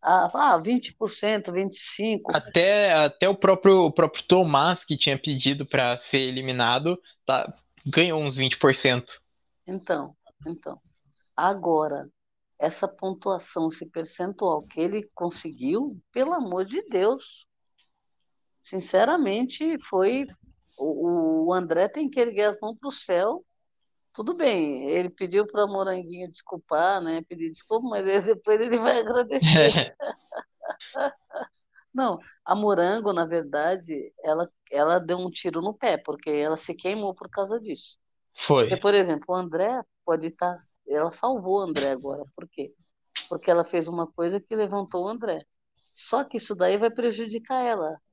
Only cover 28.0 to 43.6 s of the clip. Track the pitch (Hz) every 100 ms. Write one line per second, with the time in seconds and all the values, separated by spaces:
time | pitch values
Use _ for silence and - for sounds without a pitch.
28 | 190 196 185 214 - 214 233 233 233 254
29 | 220 240 233 - 160 160 147 165 123 -
30 | - - _ - - _ - - - -
31 | 277 - _ - - _ _ _ _ 254
32 | 262 175 - _ - 190 208 190 175 214
33 | 208 175 165 170 151 147 156 185 170 151
34 | - _ 156 156 175 _ _ 143 151 180
35 | 165 180 180 170 185 165 185 208 247 156
36 | - 147 - 147 147 156 - 160 185 214
37 | 202 185 - - 196 226 214 151 - -
38 | _ _ _ - - 143 113 185 202 202
39 | 185 151 - 180 180 160 196 254 - _
40 | - 160 160 165 175 175 _ _ - 147
41 | 165 165 233 262 185 196 190 147 139 131
42 | 139 139 143 - 175 - 139 _ _ _
43 | _ - - 170 - 170